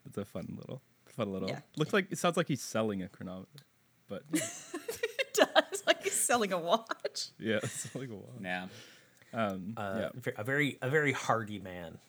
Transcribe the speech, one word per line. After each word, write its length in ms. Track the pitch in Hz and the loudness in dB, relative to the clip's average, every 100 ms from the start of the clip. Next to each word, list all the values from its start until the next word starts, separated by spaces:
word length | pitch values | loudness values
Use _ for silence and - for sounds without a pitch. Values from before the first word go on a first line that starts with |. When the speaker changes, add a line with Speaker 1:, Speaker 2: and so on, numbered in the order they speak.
| - | -8
Speaker 1:
that's 100 | - | -8
a 80 | |
fun 300 | 98 95 85 - | -8 -8 -8 -8
little, 220 | - 135 - _ | -10 -12 -14 _
fun 260 | - - 104 | -12 -4 -4
little. 200 | 95 95 | -2 -4
Speaker 2:
Yeah. 100 | 139 - - | -6 -6 -4
Speaker 1:
Looks 160 | 151 | 2
like, 180 | 208 185 | 2 0
it 60 | - | 0
sounds 220 | 180 175 | 2 2
like 100 | 165 | 0
he's 140 | 131 | -2
selling 400 | - 110 110 101 | -2 0 2 0
a 60 | 92 | -4
chronometer, 540 | - 95 92 - - - _ _ _ - | -8 -10 -10 -12 -18 -20 _ _ _ -12
but 140 | - 147 | -12 -2
Speaker 2:
<laughs> 40 | |
It 1000 | 311 330 - - 339 - - 453 - 523 | -2 -2 -6 -12 -10 -8 -4 -4 -2 0
does. 480 | - - - - 381 - | 6 6 6 4 2 2
Like 160 | - | 2
he's 100 | 392 - | 2 2
selling 340 | - 247 208 | 4 4 4
a 40 | 180 | 2
watch. 680 | 165 - - - - - - - | 4 2 2 -4 -4 -4 -8 -4
Speaker 1:
Yeah, 180 | 107 107 | 2 2
<laughs> 60 | |
it's 100 | 117 - - | 2 -4 -6
selling 200 | 135 131 | -6 -8
a 60 | 104 | -8
watch. 240 | 104 123 | -12 -8
Speaker 3:
Yeah. 280 | 95 90 95 107 - - - _ - | -4 -2 -4 -10 -18 -20 -20 _ -6
Speaker 1:
Um, 400 | 120 107 95 92 113 | 0 0 0 -4 -4
Speaker 4:
Uh, 200 | 104 95 | -2 -2
Speaker 1:
yeah. 80 | 98 | -2
Speaker 4:
ve-, 180 | - 123 113 | -4 -6 -4
a 60 | |
very, 340 | 110 139 147 - | 0 2 2 0
a 80 | 131 | 2
very 240 | 156 147 | 4 4
hardy 460 | 127 - 113 107 104 | 2 2 2 2 -6
man. 400 | 92 90 82 - | -8 -8 -8 -12